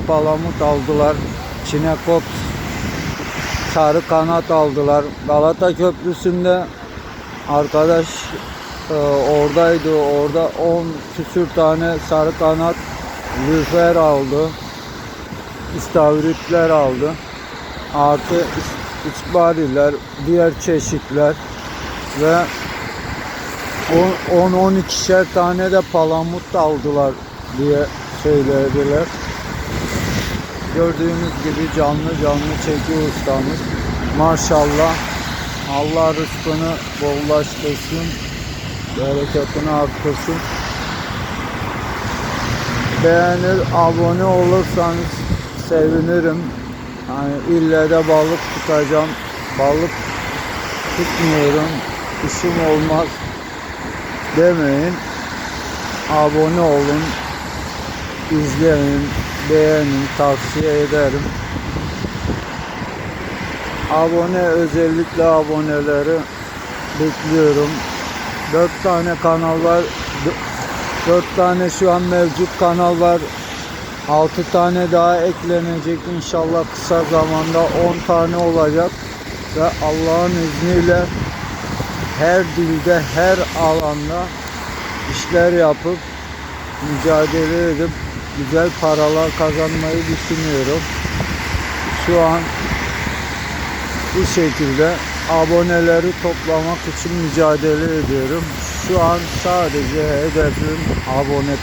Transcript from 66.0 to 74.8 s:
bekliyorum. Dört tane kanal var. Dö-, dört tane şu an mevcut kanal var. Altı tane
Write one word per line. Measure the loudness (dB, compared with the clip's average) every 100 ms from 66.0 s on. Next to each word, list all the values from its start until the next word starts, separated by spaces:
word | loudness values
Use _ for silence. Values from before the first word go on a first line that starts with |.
| 2 0 -2 -10 -12 -12 -10 -10 -8 -2
bekliyorum. | -2 -2 0 4 6 4 2 -2 -6 -8 -8 -8 -8 -8 0
Dört | 2 2 2
tane | 0 0 0 0
kanal | 2 2 2 2
var. | 4 4 2 -4 -8 -4 -4
Dö-, | -4 -8 -8 -8 -6 -6 -4 2
dört | 2 2 2
tane | 2 2 0
şu | 2 2
an | 4
mevcut | 2 2 2 2 -2 2
kanal | 2 4 2 4
var. | 4 4 0 -10 -10 -10 -10 -10 -12 -10 0
Altı | 2 2 0 0
tane | 2 2 2